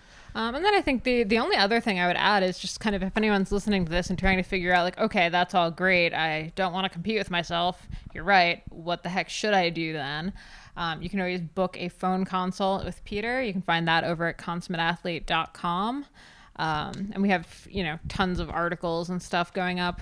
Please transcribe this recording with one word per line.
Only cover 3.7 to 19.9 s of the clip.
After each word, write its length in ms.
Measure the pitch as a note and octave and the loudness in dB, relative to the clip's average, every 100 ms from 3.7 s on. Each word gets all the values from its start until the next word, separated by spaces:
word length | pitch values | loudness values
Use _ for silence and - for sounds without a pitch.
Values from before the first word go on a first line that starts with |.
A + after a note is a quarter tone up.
| G3 E3 | 0 2
to 40 | |
this 180 | F3 F3 | 0 -2
and 100 | F3+ | 0
trying 180 | G3 F#3 | 2 2
to 60 | |
figure 300 | F3+ F#3+ F3 | 0 -2 2
out, 80 | F3+ | 4
like, 140 | F3+ - | 2 0
"Okay, 300 | A3 G#3 E3+ | 0 2 4
that's 240 | F3 F3+ | 4 2
all 160 | F#3 E3+ | 2 0
great. 440 | E3 F#3 F3+ E3+ | 2 4 4 4
I 380 | - D#3+ D#3 D#3+ | 2 -2 -2 -4
don't 180 | G3 F#3 | -4 -2
wanna 160 | F3+ F#3+ | -2 -4
compete 300 | E3+ F#3+ G#3+ | -4 -4 -2
with 120 | G3 | -2
myself." 560 | F3 E3 E3+ F3 F3+ - - - | -4 -2 -2 -2 -4 -10 -14 -12
You're 100 | - | -4
right. 380 | E3+ F#3+ F3 E3 - | 4 6 6 2 -8
What 320 | - E3 F3 | -10 -6 -6
the 60 | E3+ | -4
heck 180 | F#3 E3 | -4 -4
should 220 | - G#3+ | -2 2
I 160 | G3 E3+ | 4 4
do 220 | D#3+ D#3+ | 0 -4
then? 400 | D#3 C#3 D3+ F3+ - - - - - | -4 -6 -6 -6 -8 -14 -20 -14 -6
Um, 260 | E3+ D#3 | -6 -6
you 80 | E3+ | -6
can 100 | G3 | -2
always 200 | F3+ F3+ | -2 -2
book 340 | E3 - F#3 - | -4 -2 -2 -2
a 100 | G3+ | -10
phone 360 | - F#3 F#3 | -4 -2 0
consult 600 | F#3+ F#3 F#3 F#3+ F#3+ F#3+ | 0 -2 -2 0 0 0
with 200 | F#3 - | -4 -10
Peter. 380 | - G#3 A3+ B3+ | -8 -6 -2 -2
You 100 | A#3+ | -2
can 80 | F#3 | -2
find 240 | E3+ E3 E3 | 0 2 4
that 160 | E3 | 2
over 220 | - E3 E3+ | 2 0 -2
at 120 | - | -4
consummateathlete 880 | - F3 - E3 E3 E3+ F3+ E3 - | -8 -8 -6 -2 -2 -2 -4 -6 -2
dot 260 | E3 D#3+ | -2 -2
com. 520 | - F3+ F3 A3 C#4 C#4 - - - - - | -4 -2 -2 -2 -4 -8 -18 -20 -20 -14 -6
Um, 540 | D#3+ D3+ C#3 - G3 | -2 -2 -4 -8 -6
and 80 | G3 | 0
we 80 | G3 | 2
have, 160 | F3+ D#3+ - - | 2 -2 -16 -10
you 120 | G3 | -6
know, 160 | E3 D#3 - | -4 -6 -4
tons 300 | - F#3 F3 | -2 0 -2
of 100 | D#3+ | -4
articles 580 | E3 E3+ E3+ F3 E3 F3 | -2 -2 -2 -4 -4 -4
and 120 | F3+ | -6
stuff 300 | - F3+ F3 | -4 -2 -2
going 260 | G3 F3+ F3+ | -2 -2 -2
up 200 | F3+ | -2